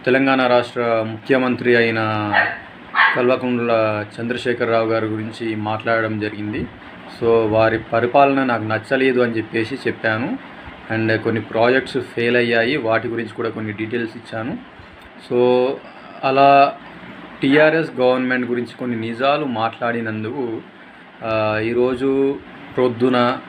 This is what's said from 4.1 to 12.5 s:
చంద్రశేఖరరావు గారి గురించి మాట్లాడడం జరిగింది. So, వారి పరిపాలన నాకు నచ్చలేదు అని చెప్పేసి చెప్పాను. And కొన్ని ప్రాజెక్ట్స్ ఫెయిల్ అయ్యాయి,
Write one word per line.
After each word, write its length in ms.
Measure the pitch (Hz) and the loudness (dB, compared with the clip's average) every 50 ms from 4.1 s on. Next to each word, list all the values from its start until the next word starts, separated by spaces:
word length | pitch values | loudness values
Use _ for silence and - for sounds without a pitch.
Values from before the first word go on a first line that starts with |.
| - - | -8 -8
చంద్రశేఖరరావు 680 | 117 117 120 117 - 127 120 120 123 113 113 113 113 | -6 -6 -6 -4 -2 -4 -2 0 0 0 2 0 2
గారి 200 | 110 113 113 110 | 0 0 -2 -2
గురించి 500 | 110 110 110 110 113 113 - 120 113 110 | -2 -4 -4 -6 -8 -8 -8 -6 -6 -4
మాట్లాడడం 640 | 107 104 107 110 107 - 117 113 113 113 110 110 107 | -4 -4 -4 -4 -4 -2 0 0 0 0 -2 -4 -4
జరిగింది. 460 | 104 107 104 101 104 104 107 147 247 - - - - - - - - - - - | -4 -6 -6 -6 -8 -6 -6 -6 -8 -10 -12 -18 -20 -20 -20 -20 -20 -20 -10 -2
So, 60 | 123 113 | 2 4
వారి 500 | 113 113 110 107 107 110 110 110 110 113 110 - | 4 4 4 4 4 4 4 4 2 0 -4 -2
పరిపాలన 520 | 120 117 117 120 123 143 139 139 139 135 135 | -2 0 0 4 6 6 6 6 4 2 0
నాకు 180 | 127 120 110 | 0 -2 -2
నచ్చలేదు 580 | 107 110 110 110 110 - 139 131 131 131 127 123 | -2 -4 -4 -4 -2 -2 0 2 2 2 2 2
అని 160 | 123 117 113 | 0 0 0
చెప్పేసి 380 | 113 110 110 - 120 110 - 135 | -4 -6 -2 -2 -4 -2 -2 -6
చెప్పాను. 640 | 127 - 117 107 - - 113 110 110 127 180 254 269 - - - - - - - - - - 113 | -6 -6 -6 -6 -2 -2 -2 -2 -2 -2 -6 -6 -8 -10 -16 -20 -18 -18 -18 -18 -18 -10 -4 -2
And 280 | 110 113 110 110 107 | -2 0 0 0 0
కొన్ని 180 | 107 117 107 - | 0 -2 -2 -4
ప్రాజెక్ట్స్ 580 | - - - 113 117 123 131 135 131 - - 131 | -6 -4 0 2 4 4 4 2 0 -2 -6 -6
ఫెయిల్ 380 | 120 - - 117 117 120 120 | -6 -4 -4 -2 0 2 2
అయ్యాయి, 400 | 123 120 120 | 2 2 2